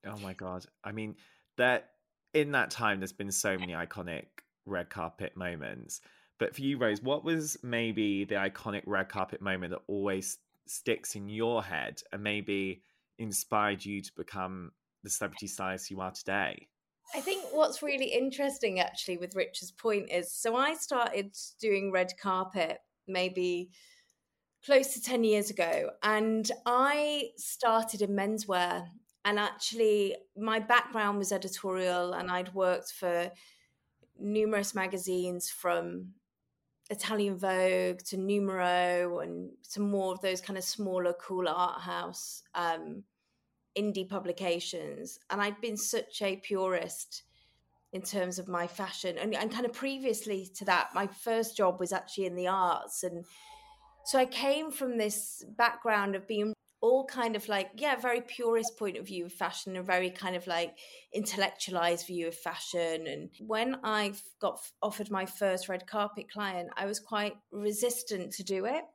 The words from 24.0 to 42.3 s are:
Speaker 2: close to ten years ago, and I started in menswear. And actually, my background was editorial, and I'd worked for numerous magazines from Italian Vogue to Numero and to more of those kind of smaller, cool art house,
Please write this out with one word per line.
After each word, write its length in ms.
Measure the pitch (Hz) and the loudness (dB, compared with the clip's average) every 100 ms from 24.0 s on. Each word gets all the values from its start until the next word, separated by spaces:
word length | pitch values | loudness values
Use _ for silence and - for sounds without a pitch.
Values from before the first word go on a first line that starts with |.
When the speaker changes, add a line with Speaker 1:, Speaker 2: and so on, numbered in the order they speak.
| _ _ _ _ _ _ | _ _ _ _ _ _
Speaker 2:
close 300 | - 269 269 | 6 6 6
to 80 | - | -2
ten 220 | 240 254 | 0 4
years 260 | 226 208 202 | 6 4 2
ago, 400 | 202 170 165 - - | 2 2 4 0 0
and 440 | 208 214 220 220 220 247 | 2 4 4 2 0 -2
I 680 | 240 247 277 294 294 294 269 - | 2 4 6 4 2 0 -2 -6
started 640 | - - 240 226 226 208 | -10 0 4 4 2 0
in 100 | 202 | 0
menswear. 760 | 202 196 220 208 185 175 180 175 - _ _ | 2 0 -2 0 2 2 0 -4 -16 _ _
And 160 | 202 208 | 0 2
actually, 760 | 208 - - 226 220 208 196 180 - - | 0 -2 -4 4 6 6 4 0 -8 -6
my 240 | 220 220 | 0 0
background 580 | 214 240 240 233 208 202 | 6 6 6 2 2 4
was 140 | 196 | 2
editorial, 800 | 196 190 185 196 185 185 180 180 | 0 -2 -4 -2 2 2 2 2
and 180 | 175 180 | 0 0
I'd 240 | 180 185 | -2 -2
worked 380 | 190 185 180 - | 2 4 4 -2
for 400 | - 180 170 175 - - _ _ _ _ _ _ - | -4 2 2 0 -6 -20 _ _ _ _ _ _ -8
numerous 540 | 202 214 214 208 202 | 0 2 4 4 0
magazines 800 | 202 190 196 185 180 180 180 - | -2 -2 -2 0 0 0 -2 -4
from 600 | - 180 175 170 180 185 190 _ _ _ _ _ _ _ | -2 0 2 0 -6 -10 -16 _ _ _ _ _ _ _
Italian 460 | 208 - 214 202 185 | -6 -2 2 2 2
Vogue 600 | 190 185 185 185 180 180 | 2 4 6 6 2 -2
to 120 | - 190 | -4 -2
Numero 1040 | 190 202 196 190 180 180 180 175 175 175 | 2 4 4 2 4 6 6 4 2 0
and 320 | 165 170 180 - - | -4 -6 -8 -14 -10
to 80 | 202 | -2
more 320 | 202 202 190 | 2 2 2
of 80 | 185 | 0
those 200 | 190 185 | 0 0
kind 160 | 185 196 | -2 -6
of 80 | |
smaller, 500 | 180 - 202 185 175 175 | -4 -4 0 2 2 0
cool 280 | - 185 175 | -4 0 0
art 320 | 170 180 - | 2 0 0
house, 600 | 175 175 175 180 - | -6 -4 -6 -8 -12